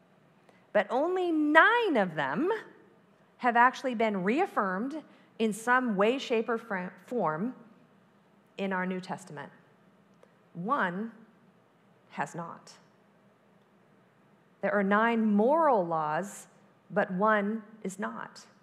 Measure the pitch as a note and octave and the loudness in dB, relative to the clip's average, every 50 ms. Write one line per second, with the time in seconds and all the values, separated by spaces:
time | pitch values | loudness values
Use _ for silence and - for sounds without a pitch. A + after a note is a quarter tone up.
0 | _ _ _ _ _ _ _ _ _ - _ _ _ _ - G#3 F#3+ - A3 C4 | _ _ _ _ _ _ _ _ _ -20 _ _ _ _ 0 0 2 2 0 0
1 | D4+ F4 F#4 F#4 F4+ F4 D#4+ D#4 D4+ D4 D4+ D#4+ F4+ G#4 A#4 A#4+ A4+ G4+ C#4+ A3 | 0 0 0 -2 -2 0 0 0 2 6 6 8 8 8 6 4 2 2 2 2
2 | F#3+ F3+ D3+ D#3 C#3+ C3 C#3+ G3 D#4 F#4+ A4 G#4+ - - - - - - - - | 0 0 -2 -4 -4 -2 -2 -2 -2 -2 -2 -4 -6 -12 -20 -20 -20 -20 -20 -20
3 | _ _ _ _ _ _ _ _ - B3 A3+ A#3 A#3+ B3+ B3 - - C4 A#3+ G#3+ | _ _ _ _ _ _ _ _ -2 0 4 6 4 4 4 0 -4 -4 -2 0
4 | A3+ A3 G#3 F#3+ F3 G3+ A#3+ D#4 G4 F#4+ - B3 G#3 F#3+ F#3 F#3+ A#3+ C#4 D#4 D4+ | 0 0 0 -2 -2 0 0 0 -2 -2 -2 -2 -2 -2 -2 -4 -4 -6 -8 -10
5 | - - - _ - _ _ - A3+ A3 G3+ G#3+ - B3 B3 C4 B3+ A#3+ G3+ F#3 | -14 -16 -20 _ -20 _ _ -4 -2 -2 -2 -4 0 2 2 2 2 0 2 2
6 | G3+ A3+ C4 C#4 - - B3 A3 A#3 - A3+ A3+ - - G3+ F#3 F3+ F#3 - - | 2 2 2 0 -2 -2 -2 -2 0 -2 -4 -4 -4 -6 -8 -6 -6 -8 -12 -16
7 | - - B3+ A#3 F3 D#3 D#3 D#3 G#3 C4 B3+ - - - - - - _ _ _ | -14 -8 -4 -2 0 0 0 -2 -4 -6 -6 -10 -18 -20 -20 -20 -20 _ _ _
8 | _ _ _ _ _ _ _ _ _ _ _ - G3 F#3+ F#3+ F#3 F#3 F#3 F#3+ F#3 | _ _ _ _ _ _ _ _ _ _ _ -6 -6 -4 -2 -2 -2 -4 -4 -6
9 | F#3 - D#3 C#3+ - - D3 C#3+ C#3 - - - _ _ _ _ _ _ _ _ | -6 -8 -10 -10 -10 -14 -14 -14 -14 -16 -18 -20 _ _ _ _ _ _ _ _
10 | _ _ _ _ - _ _ _ _ _ - E3+ F3 A3 C#4 C#4 G3+ F3+ F3 F#3+ | _ _ _ _ -20 _ _ _ _ _ -14 -10 -4 -2 0 0 0 0 -2 -4
11 | A3+ A3+ - - - - _ _ _ _ _ _ _ _ _ _ _ _ _ _ | -8 -10 -12 -16 -20 -20 _ _ _ _ _ _ _ _ _ _ _ _ _ _
12 | _ _ - - D3 D3 - E3+ E3+ E3 - - - - - - _ _ _ _ | _ _ -10 -8 -8 -8 -8 -10 -12 -12 -14 -16 -20 -20 -20 -20 _ _ _ _
13 | _ _ _ _ _ _ _ _ _ _ _ _ _ _ _ _ _ _ _ _ | _ _ _ _ _ _ _ _ _ _ _ _ _ _ _ _ _ _ _ _
14 | _ _ _ _ _ _ _ _ _ _ _ _ - F#3+ - G#3 G3 G3 G3+ G#3+ | _ _ _ _ _ _ _ _ _ _ _ _ -4 -2 0 0 2 2 2 2
15 | A3+ A#3 A#3 A3+ A3 G#3+ G3+ G3+ G#3+ B3+ D4+ E4 D#4+ D4 B3 G3+ F3 E3+ E3 D#3+ | 2 2 2 2 2 2 4 4 4 4 4 4 4 4 4 2 2 0 -2 -2
16 | D#3 D3+ D#3 E3 G3 G3+ - - - - _ _ _ _ _ _ _ _ F3 G3+ | -2 -2 -2 -4 -4 -6 -10 -16 -20 -20 _ _ _ _ _ _ _ _ -2 -2
17 | F#3+ - F#3 F3+ G#3 A3 G#3+ G#3 G3+ G3+ A3 A3+ - - - - - G3 F#3 F#3 | 0 0 0 0 2 4 4 2 2 0 -4 -6 -8 -14 -18 -12 -12 -12 -10 -8
18 | G#3+ A3+ A#3 - - - - - - - - _ | -10 -10 -8 -10 -12 -14 -16 -20 -20 -20 -20 _